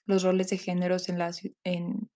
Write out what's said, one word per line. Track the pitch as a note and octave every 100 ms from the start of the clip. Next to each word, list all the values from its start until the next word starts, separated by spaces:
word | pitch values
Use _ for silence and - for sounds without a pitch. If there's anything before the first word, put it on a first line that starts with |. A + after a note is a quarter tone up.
los | - G3
roles | F#3 F#3 F#3
de | F#3+
géneros | - F3+ F3+ F#3 F3+
en | F3+
la | E3+
ciu-, | F3 F#3+ -
en, | - F3+ F3 G3+ G#3+